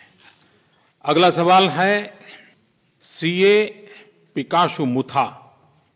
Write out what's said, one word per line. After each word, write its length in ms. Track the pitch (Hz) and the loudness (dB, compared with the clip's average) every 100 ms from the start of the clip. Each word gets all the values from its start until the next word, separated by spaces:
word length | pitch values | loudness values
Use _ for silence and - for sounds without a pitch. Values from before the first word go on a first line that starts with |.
| _ _ - _ _ _ _ _ _ _ | _ _ -20 _ _ _ _ _ _ _
अगला 260 | 139 151 180 | -2 2 2
सवाल 380 | 147 170 185 190 | 2 2 4 2
है 460 | 143 190 208 208 - - - - _ _ _ _ _ | 0 -2 -2 -6 -16 -20 -20 -20 _ _ _ _ _
सीए 640 | - - 160 180 190 208 214 - - - - _ _ | -14 -6 -4 0 2 2 0 -8 -20 -20 -20 _ _
पिकाशु 500 | - 135 165 175 - | -10 -4 0 0 -2
मुथा, 640 | 143 123 127 139 123 - - _ _ _ _ | -4 -4 -4 -4 -4 -6 -20 _ _ _ _